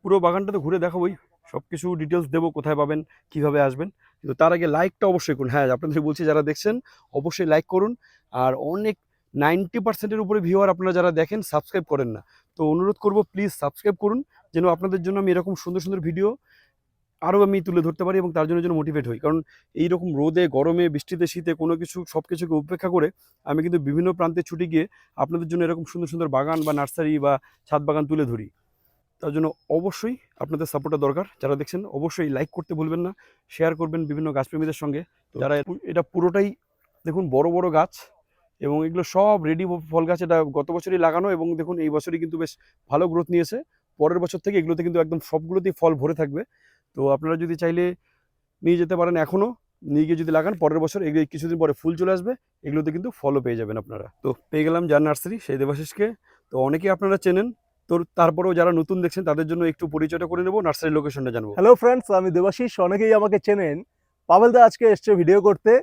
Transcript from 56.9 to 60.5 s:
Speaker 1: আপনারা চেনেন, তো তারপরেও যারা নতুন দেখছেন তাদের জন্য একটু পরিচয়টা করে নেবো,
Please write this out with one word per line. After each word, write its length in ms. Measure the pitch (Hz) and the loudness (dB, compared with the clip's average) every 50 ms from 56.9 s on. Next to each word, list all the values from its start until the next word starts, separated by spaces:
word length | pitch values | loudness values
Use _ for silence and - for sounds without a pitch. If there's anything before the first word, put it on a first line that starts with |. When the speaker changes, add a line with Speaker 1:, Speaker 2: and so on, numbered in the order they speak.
| 190 | -2
Speaker 1:
আপনারা 220 | 175 196 190 196 190 - | 0 0 0 0 0 2
চেনেন, 240 | 185 180 190 208 247 233 _ _ _ _ _ _ _ | 2 2 2 0 -2 -6 _ _ _ _ _ _ _
তো 60 | 165 170 170 _ _ - | -2 -2 -2 _ _ 2
তারপরেও 340 | 170 165 160 160 180 190 180 170 | 2 2 4 2 0 0 2 4
যারা 120 | 170 175 175 165 | 4 4 4 2
নতুন 180 | 160 - 190 185 180 | 0 0 -2 0 0
দেখছেন 200 | 170 - 185 190 170 | -2 -2 -2 -2 0
তাদের 160 | 147 151 160 156 | 0 0 0 -2
জন্য 120 | 165 170 170 165 | -2 0 0 0
একটু 140 | 156 _ 175 160 147 | 0 _ -6 -4 -2
পরিচয়টা 340 | 156 156 156 165 165 175 160 | -2 -2 -2 -2 -4 -4 -4
করে 100 | 175 175 180 | -4 -2 -2
নেবো, 120 | 185 | 0